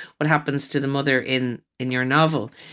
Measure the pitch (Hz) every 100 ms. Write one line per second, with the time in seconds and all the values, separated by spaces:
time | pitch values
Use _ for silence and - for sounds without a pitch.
0 | - _ 151 151 151 143 - 143 139 139
1 | 135 131 123 131 127 117 - _ 127 127
2 | 127 143 160 151 107 - -